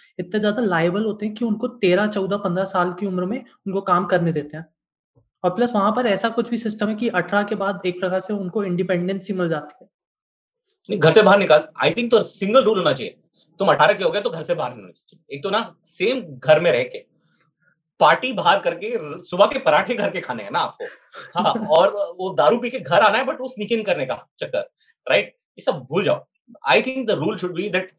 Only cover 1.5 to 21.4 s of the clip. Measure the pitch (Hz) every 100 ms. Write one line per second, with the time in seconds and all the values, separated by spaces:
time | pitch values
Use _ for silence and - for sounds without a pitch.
1.5 | 208 247 - 185 180 208 208 190 202 190
2.5 | 175 190 190 175 175 202 180 180 247 -
3.5 | _ - 190 196 180 190 180 170 156 147
4.5 | 156 165 _ _ _ _ _ _ _ 185
5.5 | 180 240 220 196 220 247 190 233 226 233
6.5 | 233 226 214 208 214 233 180 175 202 208
7.5 | 202 196 185 185 180 185 185 185 208 185
8.5 | 214 196 180 185 180 180 196 185 190 170
9.5 | 156 147 - _ _ _ _ _ _ _
10.5 | _ _ _ - 202 156 214 196 202 180
11.5 | 151 - - 135 196 240 233 - - 196
12.5 | 247 220 214 170 135 110 - _ _ _
13.5 | - 196 147 156 202 180 190 208 160 156
14.5 | 165 127 123 92 - _ _ _ 139 190
15.5 | 202 226 - _ - 185 262 175 127 143
16.5 | 156 170 123 127 - - _ _ _ _
17.5 | _ _ _ _ - 165 170 254 208 170
18.5 | 196 - - 208 233 151 170 - 175 220
19.5 | 262 165 151 147 233 196 180 - 117 101
20.5 | 165 147 - - - _ - - 170